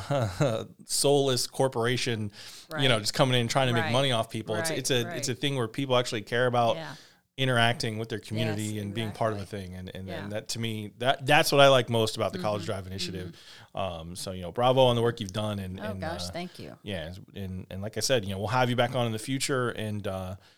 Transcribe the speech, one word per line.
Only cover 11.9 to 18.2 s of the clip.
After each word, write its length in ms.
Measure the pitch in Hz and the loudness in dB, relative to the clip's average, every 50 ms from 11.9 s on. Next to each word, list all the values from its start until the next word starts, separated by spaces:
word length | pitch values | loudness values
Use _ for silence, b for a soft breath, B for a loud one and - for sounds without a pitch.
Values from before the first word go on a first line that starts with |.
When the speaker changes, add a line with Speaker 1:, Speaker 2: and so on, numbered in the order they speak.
| 120 117 110 - - | 2 2 2 2 2
Speaker 1:
about 160 | - 107 98 90 | 0 -2 -2 -2
the 60 | 95 | -2
College 240 | 90 107 104 104 85 | -2 -2 -2 -2 -2
Speaker 2:
Mm-hmm, 100 | 95 107 | -4 -6
Speaker 1:
Drive 140 | 95 95 | -6 -6
Initiative. 420 | 92 92 95 90 90 90 92 92 87 | -8 -8 -8 -6 -6 -6 -8 -10 -10
Speaker 2:
mm-hmm. 500 | 82 - - - - - - - - 98 | -12 -16 -20 -20 -20 -20 -20 -14 -8 -6
Speaker 1:
Um, 380 | 98 92 87 82 82 85 87 | -6 -6 -6 -8 -10 -12 -12
so, 160 | 90 - 98 95 | -10 -8 -8 -8
you 100 | 92 90 | -8 -8
know, 100 | 85 85 | -6 -2
bravo 300 | - 120 127 131 131 131 | 2 4 4 6 8 8
on 140 | 123 120 | 6 6
the 60 | 120 117 | 4 2
work 180 | 120 117 - | 2 0 -2
you've 120 | 110 95 95 | -6 -8 -6
done. 260 | 110 107 107 107 101 | -4 -4 -4 -4 -4
And, 220 | 98 92 92 95 | -6 -6 -8 -8
Speaker 2:
Oh, 100 | 95 - 107 | -8 -8 -8
Speaker 1:
and, 80 | 95 | -6
Speaker 2:
gosh, 240 | 95 156 170 175 175 175 | -6 -6 -6 -6 -8 -8
Speaker 1:
uh, 40 | - | -8
Speaker 2:
thank 260 | 170 175 180 - - | -8 -10 -10 -12 -14
you. 180 | - 73 62 - - | -16 -16 -16 -14 -10
Speaker 1:
yeah, 300 | - 101 90 78 78 90 95 - - - | -8 -8 -8 -8 -10 -12 -14 -16 -16 -12
and, 320 | - 98 92 92 92 92 - | -10 -10 -8 -8 -10 -10 -10
and 120 | - 95 98 | -10 -10 -8
like 140 | 110 - | -8 -4
I 40 | - | -2
said, 240 | 107 - 135 123 | 0 2 2 2